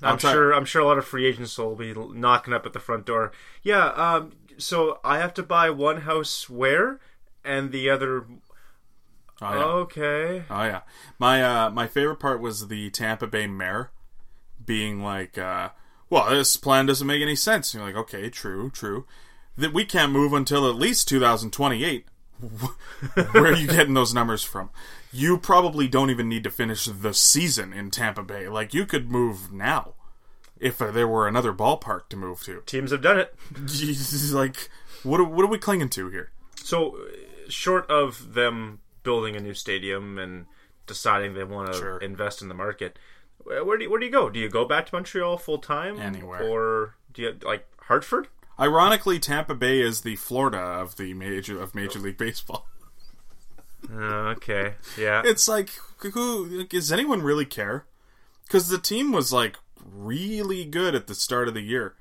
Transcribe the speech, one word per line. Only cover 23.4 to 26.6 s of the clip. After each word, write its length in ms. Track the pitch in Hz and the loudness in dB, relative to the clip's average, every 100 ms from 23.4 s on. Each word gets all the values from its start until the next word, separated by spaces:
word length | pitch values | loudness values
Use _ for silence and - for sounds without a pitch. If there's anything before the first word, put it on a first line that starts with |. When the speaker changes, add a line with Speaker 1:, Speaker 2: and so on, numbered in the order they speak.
| 165 | 8
Speaker 1:
are 80 | 165 | 6
you 120 | 147 | 4
getting 260 | 165 147 | 6 6
those 200 | 131 117 | 6 4
numbers 300 | 120 117 107 | 2 2 0
from? 260 | - 98 95 - - - - | -4 -6 -8 -12 -14 -16 -14
You 240 | 123 151 175 | -2 2 2
probably 500 | - 180 180 151 131 | 6 6 6 2 2
don't 220 | 131 135 | 4 4
even 180 | 123 113 | 2 0
need 160 | 113 | -2
to 80 | 107 | -4
finish 320 | - | -2